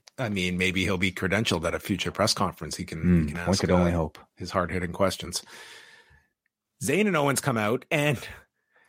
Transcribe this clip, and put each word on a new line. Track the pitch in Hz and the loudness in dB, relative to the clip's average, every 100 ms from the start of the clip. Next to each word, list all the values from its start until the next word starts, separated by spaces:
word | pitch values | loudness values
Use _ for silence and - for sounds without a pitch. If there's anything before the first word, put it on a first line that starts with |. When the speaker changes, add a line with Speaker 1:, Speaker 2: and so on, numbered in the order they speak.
| - - | -14 -8
Speaker 1:
I | 117 | -4
mean, | 98 90 90 | -2 -2 0
maybe | 92 92 104 | 0 2 0
he'll | 92 | 0
be | 95 | 0
credentialed | - 95 101 113 90 82 | 0 0 0 0 0 -2
at | 78 | -4
a | |
future | - 92 85 | -2 -2 -2
press | 87 107 | 0 0
conference. | - 92 - 76 - | 2 -2 -4 -10 -10
He | 87 | -10
can, | 82 | 0
Speaker 2:
Mm, | 87 87 76 | 4 4 4
Speaker 1:
he | |
can | 80 | -2
Speaker 2:
one | 87 | 0
Speaker 1:
ask, | 95 | 2
Speaker 2:
could | 87 | 4
only | 90 87 | 4 4
Speaker 1:
uh, | 85 | 2
Speaker 2:
hope. | 76 - - - | -2 -6 -20 -14
Speaker 1:
his | 90 | -6
hard-hitting | 95 90 92 87 | -4 -2 -4 -4
questions. | 80 95 - - - - - - - - - _ _ _ _ _ _ _ - | 0 0 0 -6 -10 -10 -18 -20 -20 -20 -20 _ _ _ _ _ _ _ -8
Zayn | - 170 214 | 0 2 4
and | 160 | 4
Owens | 143 123 | 2 2
come | - 113 | 0 2
out, | 104 131 - | 2 0 0
and | 151 147 127 - - - _ _ _ | 2 2 0 -4 -16 -20 _ _ _